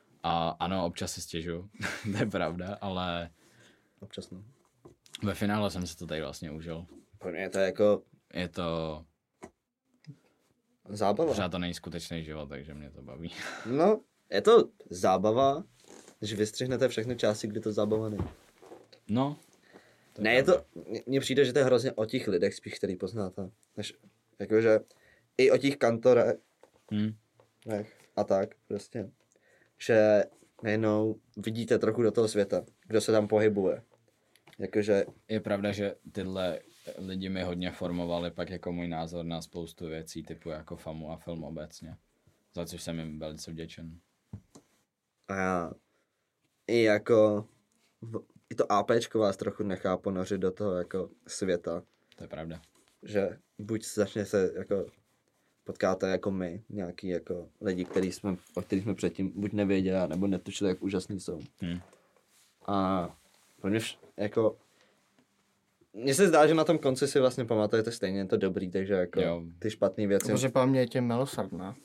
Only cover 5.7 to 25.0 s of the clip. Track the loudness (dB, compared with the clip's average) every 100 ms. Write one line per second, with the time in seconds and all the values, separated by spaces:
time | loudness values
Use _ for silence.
5.7 | -4 -8 -10 -8 -6 -6 -10 -12 -10 -10
6.7 | -10 -12 -20 _ _ -10 -6 -4 0 0
7.7 | 4 4 4 0 _ _ -8 -6 -4 -4
8.7 | -2 -4 -8 -14 _ _ _ -20 _ _
9.7 | _ _ _ -20 -20 _ _ _ _ _
10.7 | _ -14 0 0 2 0 0 -2 -2 -4
11.7 | -6 -10 -10 -8 -8 -8 -10 -10 -12 -14
12.7 | -16 -16 -18 -18 -12 -12 -10 -12 -10 -4
13.7 | 2 4 4 -2 _ _ 2 8 8 8
14.7 | _ -14 0 2 4 4 4 4 2 -6
15.7 | _ -20 -20 -20 _ -8 -2 -2 -2 -4
16.7 | 0 0 0 -4 0 0 0 -4 -4 -2
17.7 | 0 2 0 0 -4 -6 -10 _ _ -20
18.7 | -20 -20 -20 -2 0 0 -4 _ _ _
19.7 | -20 _ _ _ -2 4 4 6 4 2
20.7 | -18 -10 -10 0 0 2 4 4 4 6
21.7 | 4 2 -2 -2 -2 0 2 2 -2 -12
22.7 | -6 -4 -4 -6 -4 -6 -6 -12 _ _
23.7 | -10 -10 -12 _ _ _ _ 2 4 6
24.7 | 4 2 _